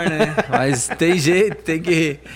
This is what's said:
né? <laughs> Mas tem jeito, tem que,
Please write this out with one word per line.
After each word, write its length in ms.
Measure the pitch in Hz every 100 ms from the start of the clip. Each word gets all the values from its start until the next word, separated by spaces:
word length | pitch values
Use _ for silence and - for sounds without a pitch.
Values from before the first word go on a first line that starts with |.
| 165
né? 280 | 156 151 156
<laughs> 80 | 165
Mas 360 | 127 135 123 -
tem 320 | - 165 180
jeito, 440 | 143 180 208 -
tem 180 | - 160
que, 400 | 175 165 156 139 -